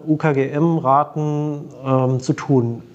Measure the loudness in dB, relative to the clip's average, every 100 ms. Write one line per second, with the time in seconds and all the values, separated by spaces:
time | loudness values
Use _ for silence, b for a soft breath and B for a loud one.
0 | -2 0 2 2 0 0 0 2 2 2
1 | 2 -4 -4 -2 -4 -6 -12 -10 0 2
2 | 2 0 -2 -4 2 2 2 -6 -14